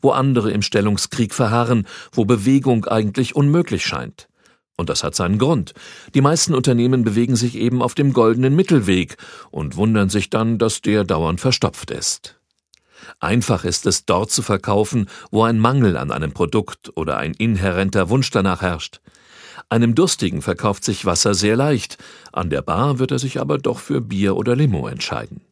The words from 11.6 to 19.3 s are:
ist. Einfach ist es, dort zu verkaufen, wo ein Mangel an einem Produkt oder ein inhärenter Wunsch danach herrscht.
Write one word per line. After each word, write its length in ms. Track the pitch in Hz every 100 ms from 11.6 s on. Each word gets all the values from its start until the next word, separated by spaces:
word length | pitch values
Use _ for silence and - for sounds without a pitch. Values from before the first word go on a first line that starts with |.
| - - -
ist. 480 | - - - - _ _ _ _ _ _ _ - -
Einfach 460 | - 120 - 104 87
ist 200 | 87 -
es, 180 | 90 -
dort 260 | 90 104
zu 100 | -
verkaufen, 680 | - 101 - 104 107 127 98 - -
wo 120 | 104
ein 160 | 113 117
Mangel 380 | 113 139 113 78
an 140 | 67
einem 200 | 58 78
Produkt 640 | - - 113 101 - - -
oder 220 | 78 58
ein 160 | 71
inhärenter 760 | - 113 101 98 87 95 95 90
Wunsch 220 | 127 135
danach 300 | 107 98 90
herrscht. 400 | 92 82 - - _ _ _